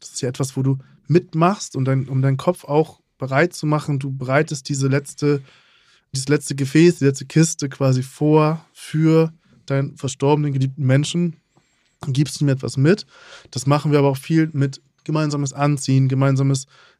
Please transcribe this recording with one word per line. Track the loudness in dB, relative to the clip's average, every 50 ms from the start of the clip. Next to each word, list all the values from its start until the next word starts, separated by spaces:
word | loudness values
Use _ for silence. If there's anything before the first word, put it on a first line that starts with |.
Das | -20 -18 -10
ist | -8 -6
ja | -6
etwas, | -4 -6 -8 -6 -4
wo | -2 -2
du | -2 -2 -2 -6 -14 _ _ _ 0
mitmachst, | 0 0 0 0 0 0 2 2 0 -2 -8 -10 -6
um | -4 -2
dein, | 0 0 -2 -2 -2
um | -2 0 0
deinen | 0 0 0
Kopf | 0 -2 -2 -2 -6
auch | -2 0 0 0 -2 -6 _ _ _ _ _
bereit | -8 -2 2 2 2 2 0
zu | -4 -2
machen. | -2 0 0 -2 -2 -4 -4
Du | -4 -6
bereitest | -8 -8 -4 0 0 0 0 0 -4 -10 -8 -6
diese | -4 -2 0 0
letzte, | 0 0 -2 -6 -8 -2 0 0 0 0 -4 -10 _ _ _ _ _ _ _ _ _ _ _ _ -10
dieses | -8 -2 -2
letzte | -2 -2 -2 -6 -6
Gefäß, | -4 -4 2 4 6 6 6 4 4
die | 2
letzte | 0 0 0 -8
Kiste | -2 2 2 2 2 0 -6 -8 -10
quasi | -4 -2 0 0 2 0 -2
vor | -6 -6 -2 0 2 4 4 4 2 0 -4 -8 _ _
für | -20 -16 -6 -2 0 2 4 4 4 4 2 -2 _ _ _ _ _ _
deinen | -4 -2 -2 -2 -4 -8
verstorbenen, | -10 -10 -10 -6 -2 2 2 2 2 2 -2 -2
geliebten | -2 -2 -2 -2 -2 0
Menschen | 2 2 2 2 0 -2 -2 -2 -2 -4 -8 _ _ _ _ _ _ _ _ _ _ _ _ -8
und | -4 -2
gibst | 0 -2 -2 -2 -2 0
ihm | 0
etwas | 0 0 -4 -6 -2
mit. | 0 2 2 2 2 -2 -10 _ -20 -20 -20 -20 -20 -20 _
Das | -12 -6 0
machen | 0 0 0 2 2
wir | 2 4
aber | 4 2
auch | 0 -2
viel | -4 0 0 2 2 0 0
mit | -2 -2 -2 -4 -10 _ _ _ _ _
gemeinsames | -4 -2 -2 -2 -2 -2 -2 -4 -6 -4
Anziehen, | -2 0 0 0 0 0 0 2 2 2 2
gemeinsames | 2 2 2 2 2 2 2 0 0 -2 -4 -10 _ _ -20 _ _ _